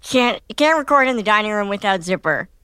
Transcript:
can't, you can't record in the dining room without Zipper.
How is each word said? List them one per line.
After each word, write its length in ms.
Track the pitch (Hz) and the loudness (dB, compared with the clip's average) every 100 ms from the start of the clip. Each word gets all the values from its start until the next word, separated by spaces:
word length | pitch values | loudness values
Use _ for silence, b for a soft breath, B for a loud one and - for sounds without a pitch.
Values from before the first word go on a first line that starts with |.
can't, 400 | - 254 240 208 - | -2 0 0 -2 -8
you 60 | 214 | -2
can't 220 | 302 320 | 0 2
record 300 | 269 285 262 | 2 2 2
in 80 | 247 | 0
the 80 | |
dining 280 | 202 214 214 | 0 0 0
room 180 | 208 202 | -2 -4
without 340 | 202 208 190 | -2 -2 -2
Zipper. 460 | 170 185 160 143 - _ | -2 -4 -2 -2 -4 _